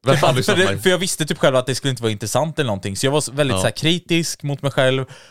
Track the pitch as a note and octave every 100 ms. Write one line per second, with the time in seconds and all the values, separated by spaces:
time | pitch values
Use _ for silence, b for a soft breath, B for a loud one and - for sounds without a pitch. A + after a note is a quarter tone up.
0 | - C#3+ E4 B2+ E3 F#3 G3 G3 F#3 F3+
1 | F#3 - D3+ E3 D#3+ B2+ B2 B2 C#3 B2
2 | A2+ G#2+ G#2+ B2 D#3 D3 C3 G2 G2+ G2
3 | C3+ D3 - C3 C#3+ F#2+ F#2 - D#3 F3
4 | - E3+ E3 - D3 C#3 C#3 - C3 C3
5 | C3 B B